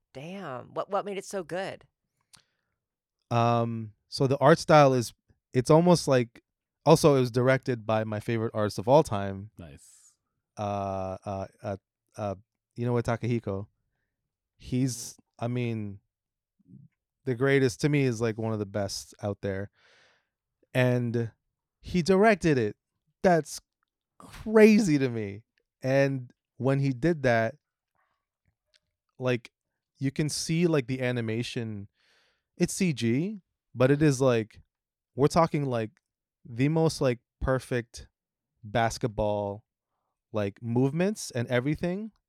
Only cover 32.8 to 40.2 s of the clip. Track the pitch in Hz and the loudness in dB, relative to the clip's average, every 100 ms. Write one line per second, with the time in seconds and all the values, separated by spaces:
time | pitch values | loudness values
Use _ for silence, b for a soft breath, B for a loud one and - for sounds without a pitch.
32.8 | 185 120 117 127 190 214 _ _ _ 117 | -2 0 0 0 -2 -8 _ _ _ 0
33.8 | 131 147 156 127 135 117 107 - _ _ | 2 4 2 4 2 2 -2 -12 _ _
34.8 | _ _ _ 123 147 175 165 151 139 120 | _ _ _ -2 0 2 0 0 -2 -4
35.8 | 110 _ _ _ _ _ - 117 143 160 | -4 _ _ _ _ _ -12 -2 0 2
36.8 | 160 - 139 120 _ - - 131 - 127 | 0 0 -2 -2 _ -6 -2 -2 -2 -6
37.8 | 113 - - _ _ _ _ _ 104 120 | -6 -18 -20 _ _ _ _ _ -4 0
38.8 | 113 - 123 104 107 104 101 104 _ _ | 0 0 -6 -2 -2 -2 -4 -8 _ _
39.8 | _ _ _ _ | _ _ _ _